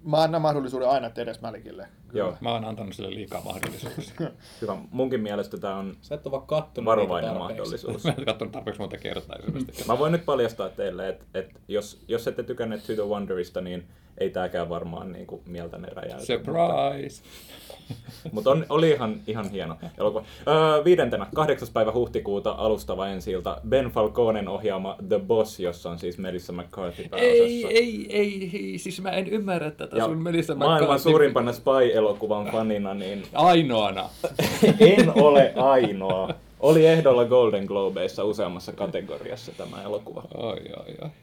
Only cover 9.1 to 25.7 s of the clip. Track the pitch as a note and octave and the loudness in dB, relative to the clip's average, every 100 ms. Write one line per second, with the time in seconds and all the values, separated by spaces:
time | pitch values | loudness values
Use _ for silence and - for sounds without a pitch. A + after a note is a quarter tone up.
9.1 | - - - - - C3 - - B2 D3+ | -8 -10 -10 -8 -6 -8 -8 -4 0 2
10.1 | E3+ E3+ C3 A2+ - F#2+ - G2+ F2+ F#2+ | 0 0 0 0 -2 -10 -6 -8 -6 -8
11.1 | - - F#2+ F#2+ - - G2+ G2+ - - | -10 -10 -10 -10 -16 -6 -6 -6 -18 -6
12.1 | A#2 C3 G2+ A#2+ B2 A2+ G#2+ - G#2+ G#2 | -4 -4 -6 -8 -6 -6 -6 -6 -4 -2
13.1 | G#2 G2 F#2 F2 F#2+ F2+ F2+ E2+ - _ | -4 -4 -6 -6 -6 -8 -10 -12 -20 _
14.1 | - F#2+ F#2+ F2+ F2+ E2+ F2 E2+ E2 F#2 | -6 -4 -2 -4 -4 -4 -6 -8 -10 -12
15.1 | F2+ F#2 - F2 F2 E2+ F2 - - - | -14 -14 -16 -14 -12 -12 -12 -14 -12 -12
16.1 | - - A#2+ - E3 E3+ D3 C#3 C#3+ C3+ | -12 -4 -4 -2 0 0 2 -2 -4 -12
17.1 | - - - - - - - - - - | -14 -20 -20 -20 -20 -20 -20 -16 -14 -14
18.1 | - E3 G#2+ A2+ D#3 D#3 D3 E3 C#3 A2+ | -16 -8 -2 2 2 2 2 4 2 0
19.1 | G#2+ - A2 G2 G2 E2 E2 - - G#2 | -6 -6 -6 -6 -6 -8 -10 -14 -2 -2
20.1 | G#2+ - - - D#3 D#3 D3+ D3+ E3+ B2+ | -2 -8 -8 2 4 4 4 4 4 2
21.1 | A2 G2 - D3+ C3+ A#2+ A#2+ G#2+ A#2 A2+ | -2 -4 0 0 0 -2 0 0 0 -2
22.1 | A2+ G#2+ G2+ G#2+ - A2 G#2 - F#2 G2 | -4 -4 -4 -4 -2 -2 -2 -4 -6 -4
23.1 | F#2+ F#2+ F#2 F2 - A2 B2+ B2 A#2 G#2+ | -6 -6 -6 -6 -8 0 0 0 0 0
24.1 | B2 A2+ G#2+ F#2+ F#2+ G#2 F#2+ F#2+ - F#2+ | 2 2 0 -4 -4 -4 -4 -6 -8 -2
25.1 | G#2 F#2+ A2+ G#2+ - F2 | -2 2 0 0 -4 -6